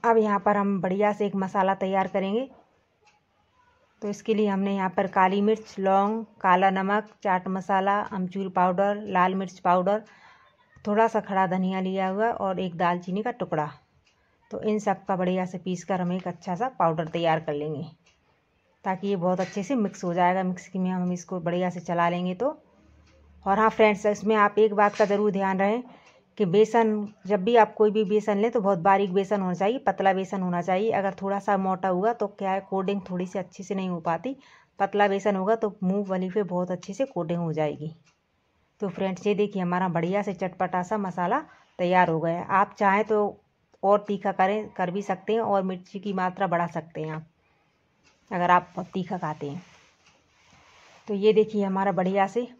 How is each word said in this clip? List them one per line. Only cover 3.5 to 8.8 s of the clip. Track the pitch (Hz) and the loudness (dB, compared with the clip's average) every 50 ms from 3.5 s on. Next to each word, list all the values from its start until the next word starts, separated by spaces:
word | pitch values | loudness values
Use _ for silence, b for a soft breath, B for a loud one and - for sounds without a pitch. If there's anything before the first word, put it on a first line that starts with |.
| _ _ _ _ _ _ _ _ _ _ | _ _ _ _ _ _ _ _ _ _
तो | - 202 | -8 -8
इसके | 202 208 - - 220 | -8 -8 -2 -2 0
लिए | 202 214 | 2 2
हमने | 202 196 190 196 196 196 | 2 2 0 0 0 0
यहाँ | 196 185 185 | 0 -2 -2
पर | 180 - 196 | 0 -2 -2
काली | 190 - 196 185 185 196 202 | 0 2 4 4 4 4 2
मिर्च, | 202 214 220 214 214 - - - | 2 2 2 0 -2 -14 -8 -2
लौंग, | 190 190 190 196 196 202 220 226 220 _ _ - | 2 4 4 4 4 2 0 -4 -8 _ _ -2
काला | - 190 180 185 190 190 | 2 4 4 6 4 2
नमक, | 190 190 190 196 202 214 208 214 - _ - | 2 2 0 0 0 0 -2 -4 -20 _ -2
चाट | 202 185 185 185 | 0 0 0 0
मसाला, | 190 190 190 185 - 202 190 190 196 202 208 | -4 -6 -6 -2 0 0 0 2 2 0 0
अमचूर | - - 214 190 185 180 185 196 196 185 | -2 -4 -6 -6 -6 -4 -4 -6 -6 -2
पाउडर, | 185 185 180 185 180 180 | 0 2 2 2 2 2